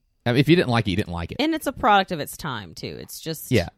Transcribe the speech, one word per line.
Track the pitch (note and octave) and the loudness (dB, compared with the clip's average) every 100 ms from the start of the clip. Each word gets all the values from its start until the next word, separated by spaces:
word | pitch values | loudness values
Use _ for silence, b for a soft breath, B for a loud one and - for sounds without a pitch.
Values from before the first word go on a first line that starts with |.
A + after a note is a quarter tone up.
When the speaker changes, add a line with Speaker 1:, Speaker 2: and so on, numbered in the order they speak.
| _ _ | _ _
Speaker 1:
I | - | 0
mean, | B2 | 2
if | D3 | 6
you | F3 | 6
didn't | C#3 | 4
like | A#2 G#2+ | 2 2
it, | |
you | F2+ | 0
didn't | F2+ | -2
like | F2 E2+ | -4 -6
it. | - | -2
Speaker 2:
And | D#4 | -2
it's | D#4+ - | -2 -4
a | |
product | - B3 G3+ F#3+ | -2 4 4 4
of | E3 | -4
its | - - | -8 -8
time, | D#3+ A#2+ F2+ | -8 -8 -10
too. | - A#2 C2 | -12 -10 -10
It's | - - | -12 -12
just, | - D#3+ - | -10 -8 0
Speaker 1:
Yeah, | A#2 E2+ | 2 2